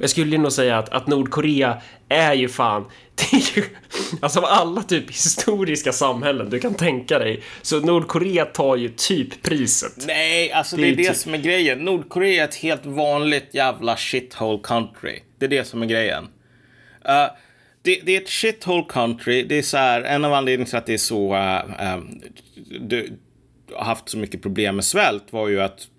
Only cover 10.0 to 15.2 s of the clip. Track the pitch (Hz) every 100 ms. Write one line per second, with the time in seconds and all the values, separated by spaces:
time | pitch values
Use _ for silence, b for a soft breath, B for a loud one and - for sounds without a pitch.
10 | 147 156 160 170 170 156 143 - 143 135
11 | 180 - 156 156 151 185 160 127 170 180
12 | 147 180 196 180 151 - 160 151 147 139
13 | 147 147 151 147 - 139 131 107 117 113
14 | - 131 127 - 110 107 - 117 110 -
15 | - -